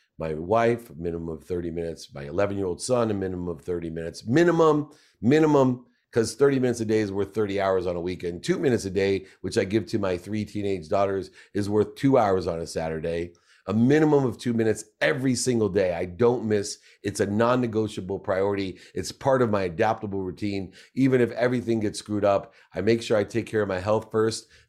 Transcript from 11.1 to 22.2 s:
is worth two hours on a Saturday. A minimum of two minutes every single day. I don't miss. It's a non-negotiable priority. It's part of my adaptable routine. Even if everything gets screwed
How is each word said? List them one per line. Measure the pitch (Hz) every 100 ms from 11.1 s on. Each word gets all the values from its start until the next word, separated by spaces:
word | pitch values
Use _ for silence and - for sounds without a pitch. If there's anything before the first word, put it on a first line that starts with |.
| 98 90 - -
is | 101 101
worth | 104 101
two | - 139 131
hours | 104 92 87
on | 82
a | 80
Saturday. | 90 80 80 85 85 87 - _ _ -
A |
minimum | 110 123 151 156 143
of | 127 107
two | 123
minutes | 113 110 107 - _
every | 151 143 131
single | 120 127 117 104
day. | 95 92
I | 85 90
don't | 87 120 123
miss. | 107 104 101 - _ _
It's | 104 101
a | 101
non-negotiable | 104 117 127 120 110 107 - 92 98
priority. | - 95 98 101 95 - -
It's | 92 90
part | - 139 131
of | 117
my | 104
adaptable | 92 82 110 113 104 98
routine. | 92 90 104 98 92 - -
Even | 120 131 127
if | 117
everything | 117 123 123 107 113
gets | 104 -
screwed | - 104